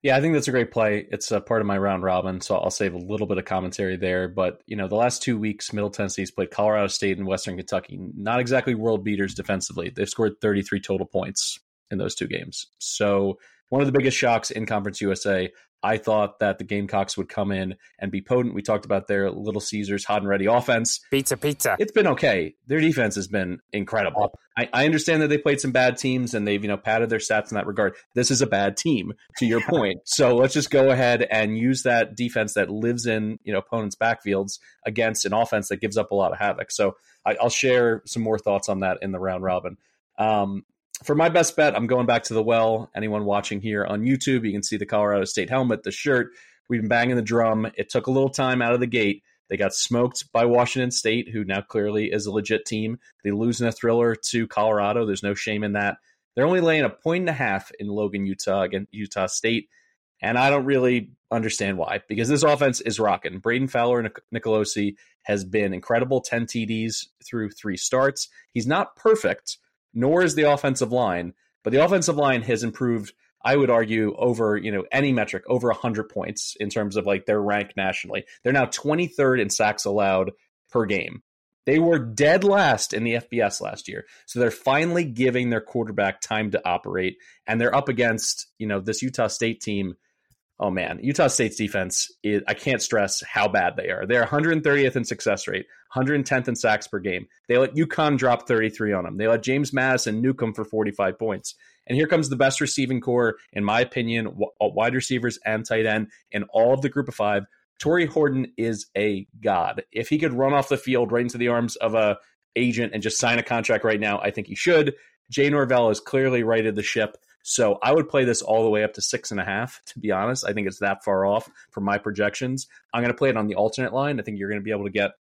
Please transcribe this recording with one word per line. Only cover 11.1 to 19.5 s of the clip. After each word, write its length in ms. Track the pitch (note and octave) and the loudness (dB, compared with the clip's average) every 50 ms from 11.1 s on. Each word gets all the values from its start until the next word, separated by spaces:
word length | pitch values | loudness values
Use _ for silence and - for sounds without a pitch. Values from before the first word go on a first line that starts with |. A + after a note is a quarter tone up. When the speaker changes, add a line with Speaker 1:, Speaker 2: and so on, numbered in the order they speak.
| - F#2+ F#2 - - - - - - - _ _ _ _ _ _ | -4 -4 -4 -4 -6 -6 -6 -6 -8 -10 _ _ _ _ _ _
Speaker 1:
in 80 | - F#2+ | -6 -4
those 160 | G2+ G2 - | -4 -4 -4
two 140 | - - - | -6 -6 -6
games. 400 | - - - - - - - _ _ _ | -6 -8 -8 -10 -14 -14 -14 _ _ _
So 600 | - - - - A2 G2+ G2+ G2 G2 G2 G2 _ _ _ _ _ _ _ | -12 -10 -4 -2 0 2 2 2 2 0 -2 _ _ _ _ _ _ _
one 120 | B2 C3+ | 0 2
of 60 | C#3+ | 2
the 120 | C#3 B2+ C#3 | 4 2 2
biggest 180 | B2 C3+ B2+ | 2 2 0
shocks 360 | - - B2 A#2 A2 - - | 2 2 2 2 2 0 -4
in 120 | - A2 A2 | -6 -6 -4
Conference 360 | G2+ A2 G#2 G2 G2+ F#2 - | -2 -2 -2 -2 -4 -6 -2
U 100 | G#2 G2 | -2 -2
S 160 | F#2+ - - | -2 0 0
A, 240 | G#2 G2 F#2 F#2 F2 _ _ _ _ _ _ | 0 0 0 0 -4 _ _ _ _ _ _
I 160 | - G2+ A2 G#2+ | -2 0 0 0
thought 400 | - - G#2+ G#2+ G#2 G2 - _ | 0 2 2 2 2 0 0 _
that 180 | G#2+ G2+ F#2+ - | 0 0 0 -2
the 60 | G2 | -6
Gamecocks 520 | G2 G#2+ G#2 G2+ F#2+ - G2 G2 - - | -4 -4 -4 -4 -2 -2 -2 -2 -2 -4
would 120 | - F#2 - | -8 -8 -6
come 240 | - - G2+ G2 | -4 -4 -2 -2
in 220 | G2+ F#2+ F#2+ F#2 F#2+ _ _ _ _ _ | -2 -2 -4 -6 -8 _ _ _ _ _
and 120 | - G2 | -8 -6
be 120 | F#2+ G2 | -6 -6
potent. 320 | G2 - B2+ B2+ B2 A#2+ F2+ | -2 0 0 0 0 0 -4
We 80 | G2 | -6
talked 220 | G2+ - G#2+ G#2 - | -2 -2 -2 -2 0
about 240 | - G#2 F#2+ F#2 - | -2 -2 -2 0 -2
their 220 | G#2 G2 G2 G2 | -2 0 0 -2
Little 300 | - - G2+ G#2+ | -2 -4 -8 -6